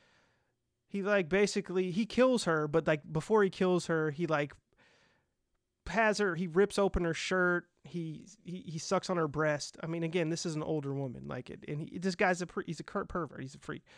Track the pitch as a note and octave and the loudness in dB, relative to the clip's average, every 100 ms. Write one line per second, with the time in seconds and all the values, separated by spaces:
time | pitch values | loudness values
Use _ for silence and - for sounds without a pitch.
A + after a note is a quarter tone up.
0 | _ _ _ _ _ _ _ _ _ G3+ | _ _ _ _ _ _ _ _ _ -6
1 | G3 G#3 D#3 F#3+ G3+ G#3 - F3+ F#3 F3 | 2 2 4 4 4 2 -2 -2 0 0
2 | A3+ - C4 B3 - D#3+ D3+ D#3+ D#3+ D#3 | 0 4 6 4 2 0 2 2 2 0
3 | - D#3 - G#3+ G3 - F#3 F3+ - D#3+ | -2 -6 2 4 4 2 2 2 2 0
4 | D#3 C#3+ E3+ D#3 D3 - _ _ _ _ | 0 -2 0 0 -2 -8 _ _ _ _
5 | _ _ _ _ _ _ _ _ - F3+ | _ _ _ _ _ _ _ _ -4 2
6 | A3 G3+ G3+ E3 F3+ E3 G3+ - G3 - | 2 2 0 0 0 4 4 4 2 2
7 | E3+ D#3+ - F#3 F3+ F3 - _ - E3+ | 0 -2 0 2 4 2 -2 _ -12 -8
8 | E3 D3+ - - F3 F3+ - D#3 - F#3+ | -8 -10 -14 -18 -14 -12 -10 -10 0 0
9 | - F3 D#3 C#3+ D#3 D3 - - D#3+ E3+ | 2 0 0 2 2 0 -4 -8 -6 -4
10 | E3 F3+ D#3 E3 F3 D3+ D#3+ D#3 C#3 C#3 | -2 0 0 -2 -4 -4 -2 -2 -2 -4
11 | C3+ C3+ C#3 C3 - - - D3 D#3+ - | -6 -8 -10 -10 -10 -12 -8 -8 -8 -6
12 | F#3 F3+ G3 F3+ F3+ - - D#3 - G3+ | -4 0 2 2 -4 -8 -8 -10 -8 -8
13 | F#3+ F#3 D3+ - C3 - - D3 - | -6 -6 -6 -8 -12 -12 -12 -12 -14